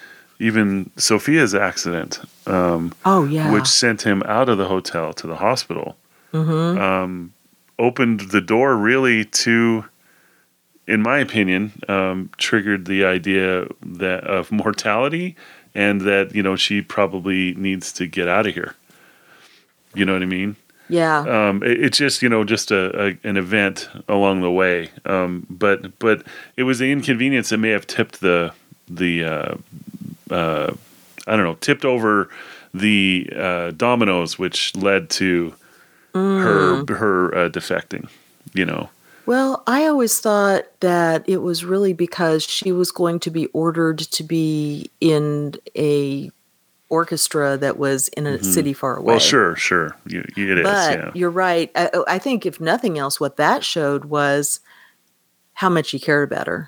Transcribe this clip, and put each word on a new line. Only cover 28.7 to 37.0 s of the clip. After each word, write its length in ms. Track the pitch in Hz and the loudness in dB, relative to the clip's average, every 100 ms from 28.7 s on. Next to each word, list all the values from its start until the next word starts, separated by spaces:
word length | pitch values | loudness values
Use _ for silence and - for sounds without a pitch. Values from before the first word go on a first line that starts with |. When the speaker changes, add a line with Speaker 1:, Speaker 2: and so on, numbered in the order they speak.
| - - | -20 -18
Speaker 1:
the, 340 | 87 90 85 | -4 -2 0
uh, 320 | 82 78 76 - - - - - - - - | -2 -4 -6 -8 -12 -20 -18 -14 -14 -16 -6
uh, 440 | 90 82 78 76 - - - - - - | -2 0 0 -2 -6 -16 -20 -20 -16 -2
I 80 | 110 | 0
don't 100 | 87 | 0
know, 100 | 82 | -2
tipped 240 | - 143 139 | -2 0 0
over 440 | 123 110 104 92 - - - - | 0 2 2 0 -8 -20 -20 -16
the, 560 | 92 104 104 98 92 - - | -2 2 4 4 0 -2 -4
uh, 360 | 92 87 87 | -4 -2 -4
dominoes, 680 | 80 120 120 113 90 85 - | -2 0 2 2 2 -2 -4
which 380 | 90 - - 95 | -4 -2 -4 -2
led 340 | 98 95 82 | 2 2 0
to 420 | - 95 87 85 78 _ _ _ _ _ | -2 2 2 0 -6 _ _ _ _ _
her, 720 | 185 196 196 190 101 95 90 | -2 0 2 4 4 4 2
Speaker 2:
Mm. 140 | - | -2
Speaker 1:
her, 380 | 101 | -2